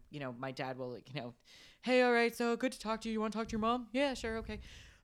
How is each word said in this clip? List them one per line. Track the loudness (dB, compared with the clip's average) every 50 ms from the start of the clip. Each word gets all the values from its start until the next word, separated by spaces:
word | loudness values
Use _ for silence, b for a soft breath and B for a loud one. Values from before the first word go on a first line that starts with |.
| -14 -12
you | -10 -8
know, | -6 -6 -6 -6
my | -6 -8
dad | -4 -4 -4 -4 -4 -6
will, | -6 -6
like, | -8 -10 -12 -10 -8
you | -8
know, | -8 -8 -12 _ _ B B B B B B B
"Hey, | B 4 6 6
all | 6 8
right, | 6 6 4 4 2
so | 0 0 0 0
good | 2 0 -2
to | -2 -2
talk | -4 -4 -4 -4
to | -2 -2
you. | -2
You | 0
wanna | -2 -2
talk | -2 -2 -4 -2
to |
your | -2 0
mom?" | 2 2 2 0 -2 -2
"Yeah, | 0 2 2 2 0
sure, | -2 -4 -4 -4 -4
okay." | -6 -6 -10 -10 B B B B B B B B